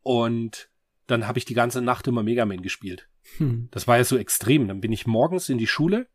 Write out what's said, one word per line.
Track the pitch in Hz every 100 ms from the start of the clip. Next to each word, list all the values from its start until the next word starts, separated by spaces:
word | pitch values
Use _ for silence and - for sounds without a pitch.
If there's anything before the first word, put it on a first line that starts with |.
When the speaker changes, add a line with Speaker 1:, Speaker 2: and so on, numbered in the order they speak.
Speaker 1:
Und | - 120 117 117 113 - - _ _ _ -
dann | 117 110
habe | 120
ich | -
die |
ganze | 117 120 127
Nacht | 120 123 -
immer | 120
Mega | 107 120 110
Man | 92
gespielt. | 95 - 98 92 - _ - -
Speaker 2:
Hm. | 147 117 120
Speaker 1:
Das | - -
war | 120
ja |
so | 123 131
extrem. | 104 - 113 147 104
Dann | 98
bin | 107
ich | 110 120
morgens | 110 156 180 -
in | 127
die | 113
Schule | - 160 214 254